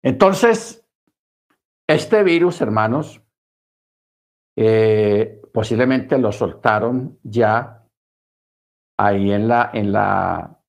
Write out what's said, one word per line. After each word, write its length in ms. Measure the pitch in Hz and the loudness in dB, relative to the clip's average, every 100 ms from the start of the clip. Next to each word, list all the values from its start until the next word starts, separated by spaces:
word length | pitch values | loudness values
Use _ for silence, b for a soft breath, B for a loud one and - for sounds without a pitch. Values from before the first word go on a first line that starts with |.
Entonces, 800 | 135 127 190 190 240 220 - - _ _ _ _ _ _ _ _ _ _ - | -4 2 2 4 2 2 -6 -20 _ _ _ _ _ _ _ _ _ _ -2
este 360 | 156 - 220 | -2 2 2
virus, 380 | 190 170 175 170 | 4 2 0 0
hermanos, 600 | 110 107 110 117 - - _ _ _ _ _ _ _ _ _ _ _ _ _ - | -2 0 0 -2 -6 -16 _ _ _ _ _ _ _ _ _ _ _ _ _ -2
eh, 880 | 110 110 110 107 104 104 113 - - | 2 2 2 2 2 0 -2 -8 -8
posiblemente 640 | 110 107 113 127 131 - 135 | -6 -2 0 0 0 0 0
lo 160 | 113 | 0
soltaron 840 | 104 98 - 120 107 117 127 139 - | -2 -6 -4 -2 -2 -2 -4 -8 -14
ya 640 | 113 110 110 113 - - _ _ _ _ _ _ _ _ _ _ _ - | -6 0 0 0 -4 -20 _ _ _ _ _ _ _ _ _ _ _ -2
ahí 340 | 101 98 98 | 0 2 0
en 160 | 101 113 | 0 0
la, 220 | 120 113 | 0 0
en 180 | 113 101 | -4 -2
la 680 | 104 101 98 92 87 85 - | -2 0 -2 -2 -6 -10 -20